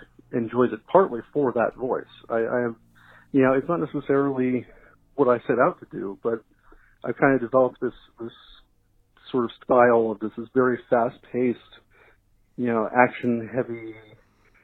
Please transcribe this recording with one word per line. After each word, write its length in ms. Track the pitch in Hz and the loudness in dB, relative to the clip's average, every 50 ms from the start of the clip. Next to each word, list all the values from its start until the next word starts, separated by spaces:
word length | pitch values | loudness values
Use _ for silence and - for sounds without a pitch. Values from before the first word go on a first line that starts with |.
| - _ _ - _ _ | -20 _ _ -20 _ _
enjoys 400 | - 123 117 110 120 123 123 113 | -6 -6 -6 -4 0 0 0 0
it 80 | 110 - - - | -2 -6 -6 2
partly 300 | - 175 196 - 120 117 - - _ | 2 4 4 2 -2 -8 -10 -6 _
for 180 | 147 143 123 113 | -2 -2 0 0
that 220 | 120 110 107 - | 0 -2 -2 -2
voice. 300 | 101 120 127 98 76 - - - - - - | -6 -6 -4 -4 -6 -6 -10 -20 -20 -10 -6
I, 80 | 123 113 | -4 -4
I 220 | 113 113 131 123 | -2 -2 -2 -2
have, 140 | 120 120 113 - _ _ _ _ _ - - - _ _ | -2 -4 -6 -10 _ _ _ _ _ -20 -20 -20 _ _
you 100 | - 139 | 2 2
know, 120 | 131 127 131 | 4 4 4
it's 140 | 135 135 - | 2 0 -2
not 120 | 175 165 | -4 -4
necessarily 840 | 160 147 - 185 - - 139 139 139 139 135 131 127 127 127 123 110 - - - - _ _ _ _ _ _ | -4 -6 -6 -10 -2 0 0 0 0 0 -2 -2 -2 -2 -2 -4 -6 -10 -18 -20 -20 _ _ _ _ _ _
what 120 | - 143 123 | 0 2 2
I 120 | 123 117 - - | 2 0 0 -2
set 100 | - 113 | 0 2
out 200 | 135 175 180 - | 2 0 0 -4
to 80 | - - | -12 -14
do, 260 | - 98 98 98 98 - - | -12 -10 -10 -10 -12 -6 -4
but 180 | 117 117 113 - _ _ _ _ _ - _ _ _ _ _ - | -4 -4 -4 -8 _ _ _ _ _ -20 _ _ _ _ _ -10
I've 140 | 131 117 - | -10 -2 2
kind 160 | 156 139 135 | 2 2 4
of 60 | 127 | 2
developed 360 | 120 110 - 131 131 127 - - | 0 0 2 2 2 2 0 -4
this, 120 | 131 120 - - - _ _ _ | -6 -6 -6 -8 -18 _ _ _
this 100 | 117 117 - - - - - - _ _ _ _ _ _ _ _ _ _ _ _ _ - | -14 -14 -14 -18 -20 -20 -20 -20 _ _ _ _ _ _ _ _ _ _ _ _ _ -6
sort 140 | - 127 120 | -4 -4 -4
of 60 | 113 - - - | -4 -6 -12 -2
style 460 | - 131 123 120 123 117 117 113 110 | 2 4 6 6 6 6 4 2 0
of 80 | 110 - | -2 -6
this, 100 | 110 107 - - | -8 -10 -10 -10
this 100 | 117 110 _ | -14 -2 _
very 240 | 131 127 127 120 120 - _ | 0 2 2 0 -4 -2 _
fast-paced, 720 | 127 117 117 123 - - _ - - 123 127 123 110 - - _ - - _ _ _ _ _ _ _ _ _ _ _ _ _ _ _ - | 0 0 0 0 -4 -10 _ -8 -4 -2 0 0 -2 -4 -8 _ -20 -20 _ _ _ _ _ _ _ _ _ _ _ _ _ _ _ -6
you 100 | 123 120 | -4 -2
know, 220 | 117 113 110 - - | -2 -2 -2 0 4
action-heavy, 960 | 123 123 123 - - - 123 120 117 113 107 110 131 117 117 117 113 113 110 110 - - - - _ _ _ _ _ _ _ _ _ | 4 4 4 2 -2 -2 -2 -2 -2 -4 -6 -6 -6 -4 -4 -8 -12 -12 -16 -16 -18 -20 -20 -20 _ _ _ _ _ _ _ _ _